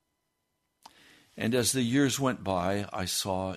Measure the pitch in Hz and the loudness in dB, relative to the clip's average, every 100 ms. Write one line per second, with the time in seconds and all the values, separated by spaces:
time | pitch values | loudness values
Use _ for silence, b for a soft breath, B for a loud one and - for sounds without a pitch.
0 | _ _ _ _ _ _ _ _ - B | _ _ _ _ _ _ _ _ -20 B
1 | B B B - 110 127 110 135 120 135 | B B B -4 0 2 2 2 2 4
2 | 139 113 131 113 98 92 90 101 101 107 | 4 2 -2 -2 -2 0 2 0 -2 -4
3 | 92 - 104 92 95 | -4 -4 -2 -2 -2